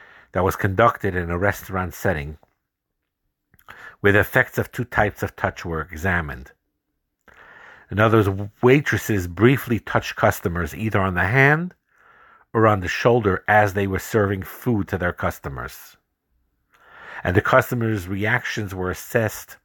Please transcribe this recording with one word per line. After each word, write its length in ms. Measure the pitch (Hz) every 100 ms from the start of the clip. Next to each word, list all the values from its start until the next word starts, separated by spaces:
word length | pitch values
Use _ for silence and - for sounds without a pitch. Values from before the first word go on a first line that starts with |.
| - - _
that 140 | 92 92
was 100 | -
conducted 580 | 101 95 117 - 101
in 160 | 90 85
a 80 | 87
restaurant 560 | 101 - - 92 90
setting 440 | - 101 80 71 78 _ _ _ _ _ _ _ _ _ _ _ _ - - - -
where 140 | 101
the 80 | 101
effects 360 | 92 131 127 -
of 140 | 107
two 140 | - 120
types 360 | - 104 -
of 140 | 101 -
touch 300 | - - 90
were 160 | 80
examined. 720 | 78 78 95 87 76 64 65 _ _ _ _ _ _ _ _ - - - - - -
In 80 | 98
other 240 | 110 110
words, 280 | 98 98 104 _
waitresses 640 | 123 143 - 104 - 104 87
briefly 520 | 87 117 139 - 113
touched 360 | - - - -
customers 580 | 110 - 98 85 85
either 280 | 73 110 104
on 140 | 95 87
the 100 | 92
hand 480 | 131 139 156 180 - _ _ _ _ _ _ _
or 120 | 113 110
on 140 | 104
the 80 | 90
shoulder 560 | - 123 120 101 90 -
as 260 | 104 104
they 140 | 95 98
were 120 | 92
serving 440 | - 113 101 98
food 440 | 92 - 127 107 90
to 100 | 90
their 160 | 87
customers. 840 | - 87 - 76 65 - - - _ _ _ _ _ _ _ _ _ _ - - -
And 120 | - 92
the 60 |
customers' 640 | - 131 - 123 113 107 87
reactions 640 | 98 104 120 - - 101
were 180 | 95 90
assessed 640 | 87 - 120 110 - - -